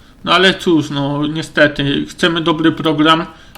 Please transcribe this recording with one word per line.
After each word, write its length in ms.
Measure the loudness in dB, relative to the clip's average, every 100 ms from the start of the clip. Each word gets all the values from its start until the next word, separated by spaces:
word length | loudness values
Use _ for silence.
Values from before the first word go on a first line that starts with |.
| -20 -10
No 100 | 0
ale 200 | 2 4
cóż, 360 | 2 0 0 0
no 380 | -4 -4 -4 -4
niestety, 760 | -6 -4 2 2 2 -2 -2 -6
chcemy 320 | -2 -2 0
dobry 300 | -2 0 0
program 540 | 0 -2 0 2 2 0 -14 -20